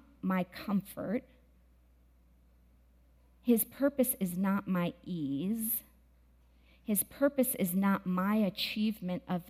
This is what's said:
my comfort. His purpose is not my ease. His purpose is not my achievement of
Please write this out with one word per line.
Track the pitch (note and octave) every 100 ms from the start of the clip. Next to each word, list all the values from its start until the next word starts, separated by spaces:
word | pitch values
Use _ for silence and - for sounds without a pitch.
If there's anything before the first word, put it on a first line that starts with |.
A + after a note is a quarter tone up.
| - -
my | F#3 F#3
comfort. | F3+ - - G3 - - - A3+ - - _ _ _ _ _ _ _ _ _ _ _ _ _ - _ _ _ - - _
His | - A#3
purpose | - - C#4 C#4 B3 -
is | F3+ F3
not | G3 G3 -
my | F3+ F3 -
ease. | - F3 C#3 C#3 F#3 A3+ A3 - - - _ _ _ _ _ _ _ -
His | - G3+
purpose | - - C#4+ C#4+ B3 -
is | F3+
not | F#3 G3 G3 F#3+
my | F#3 F#3+ G#3+
achievement | G3+ - - G#3+ G#3+ G#3+ F3+ F3+ -
of | F3+